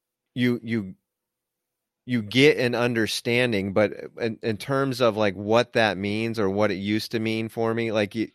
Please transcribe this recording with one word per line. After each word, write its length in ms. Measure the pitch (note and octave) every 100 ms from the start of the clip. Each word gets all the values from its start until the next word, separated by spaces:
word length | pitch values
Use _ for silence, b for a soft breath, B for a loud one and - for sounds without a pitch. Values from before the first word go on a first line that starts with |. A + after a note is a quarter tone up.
| _ _ _
you, 260 | B2 B2 A#2+
you, 320 | A2+ A2+ F#2+ - _ _ _ _ _ _ _ _ _ _
you 180 | - B2
get 360 | G#2 B2+ C#3+ G2
an 160 | B2
understanding, 960 | A#2 A#2+ A#2 G#2 - B2 A#2+ B2 G#2 G2
but 200 | F#2+ G#2 - - -
in, 180 | A2+ A2+
in 160 | A#2 G#2+
terms 420 | - C3+ C#3 A#2+
of, 160 | A#2+ G#2+
like, 180 | G#2+
what 380 | F#2 G#2 A2+ A#2+
that 240 | B2 A2 F2+
means 420 | G2+ G#2 A2+ A2+
or 120 | F#2+
what 200 | G2 G#2+
it 40 |
used 380 | F#2 G2 G#2+ -
to 60 | A#2
mean 300 | A2 A2 A2
for 240 | - A2+
me, 180 | A2+ A2+
like, 240 | G#2+ G#2
it, 180 | A2 G#2+